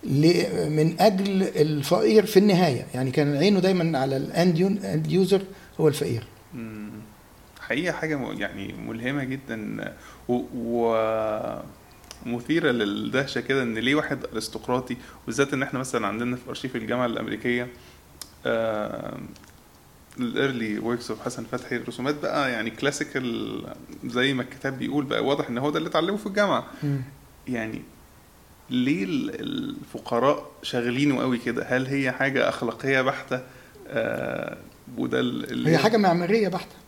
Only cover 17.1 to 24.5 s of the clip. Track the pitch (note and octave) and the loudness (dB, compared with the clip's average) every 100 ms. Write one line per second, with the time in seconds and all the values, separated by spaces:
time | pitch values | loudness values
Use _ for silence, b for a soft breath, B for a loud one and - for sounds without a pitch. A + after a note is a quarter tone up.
17.1 | A2+ A2+ G#2+ B2 A#2+ B2 B B B - | -2 -4 -4 -2 -2 -4 B B B -20
18.1 | - - - - A2+ A2+ G#2+ G#2+ - - | -20 -20 -6 -2 0 0 -2 -4 -6 -8
19.1 | - - - - - - - - - - | -10 -12 -16 -20 -20 -20 -20 -20 -20 -20
20.1 | - B2 - C3+ B2 A2 G#2 A#2 A#2+ A#2+ | -6 -4 0 0 0 -4 -2 -2 -4 -4
21.1 | A2 - B2 A2+ B2 - B2 B2 A#2+ B2+ | -8 -6 -8 -8 -8 -4 -6 -6 -6 -4
22.1 | D3 D3+ D3 C3+ A#2 A2 - C#3 C#3 D3+ | -2 -2 -2 -2 -2 -6 -2 -2 -2 -6
23.1 | C3+ B2+ A2+ G#2+ G#2+ - - - - B2+ | -4 -4 -4 -6 -8 -10 -14 -16 -12 -4
24.1 | A#2+ C3 C3 B2 | 0 2 0 -4